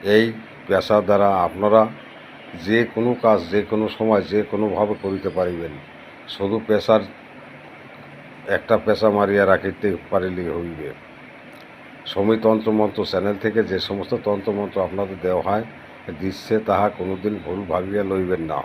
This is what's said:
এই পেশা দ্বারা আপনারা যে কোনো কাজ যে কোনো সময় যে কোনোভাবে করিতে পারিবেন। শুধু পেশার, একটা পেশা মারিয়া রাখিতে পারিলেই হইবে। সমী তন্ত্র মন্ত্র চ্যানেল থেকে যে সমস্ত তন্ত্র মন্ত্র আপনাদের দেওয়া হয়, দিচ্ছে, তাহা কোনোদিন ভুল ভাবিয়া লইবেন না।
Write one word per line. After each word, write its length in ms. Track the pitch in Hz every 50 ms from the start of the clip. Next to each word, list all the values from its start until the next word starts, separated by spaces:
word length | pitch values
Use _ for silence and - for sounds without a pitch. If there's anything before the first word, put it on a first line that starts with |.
| - 98 101
এই 100 | 110 113 117 110 - - - - - -
পেশা 300 | - 98 92 - - 110 107 98
দ্বারা 220 | 90 104 98 101 101 98 92 87
আপনারা 340 | 85 90 92 101 104 104 110 110 113 113 - - - - - - - - - - - - 87 82
যে 140 | 95 110 117 120 113 -
কোনো 180 | 113 117 120 123 120 -
কাজ 160 | 110 110 95 82 82 92
যে 80 | 104 98 -
কোনো 140 | 113 107 107 104 -
সময় 260 | - 110 110 110 101 90 82
যে 80 | 101 104 104 -
কোনোভাবে 420 | - 101 107 104 90 87 104 101 107 - -
করিতে 260 | 98 98 95 - 98 78
পারিবেন। 360 | 90 92 90 90 82 85 80 73 71 - - - - - - - - - - -
শুধু 220 | - 98 98 107 110 110
পেশার, 340 | - 107 101 - - 113 107 98 - - - - - - - - - - - - - - - - - - - - - - - - - - - - - 98
একটা 180 | - - - 113 104 -
পেশা 240 | 107 104 - 110 107 104
মারিয়া 260 | 104 101 98 101 101 98
রাখিতে 420 | 95 95 87 - 98 92 - - 104 90 78 - -
পারিলেই 380 | 104 98 92 92 92 90 90 85 76
হইবে। 320 | 87 85 85 82 78 76 69 - - - - - - - - - - - - - - - - - - - - - - - -
সমী 240 | - 95 101 107 113 110 110
তন্ত্র 240 | 110 110 110 110 113 107 107
মন্ত্র 200 | 107 101 92 - 98 -
চ্যানেল 240 | - 92 92 101 104 98 -
থেকে 160 | 110 104 113 107
যে 140 | 92 95 90 - -
সমস্ত 240 | 101 101 92 - 123 110 -
তন্ত্র 220 | 104 101 98 95 113 101 101
মন্ত্র 180 | 104 92 - 98 92
আপনাদের 300 | 82 92 95 101 95 95 85 82
দেওয়া 180 | 90 90 87 -
হয়, 180 | 92 98 107 117 120 - - - - - - - - 85 76
দিচ্ছে, 360 | 90 95 92 - - - 113 107 110
তাহা 200 | - 98 92 101 104 104 -
কোনোদিন 340 | 92 92 95 92 92 104 107 95 78
ভুল 160 | 82 87 98 101 87
ভাবিয়া 320 | 82 92 92 95 98 104 101 95
লইবেন 320 | 95 95 92 90 92 85 82 78
না। 80 | 78 69 64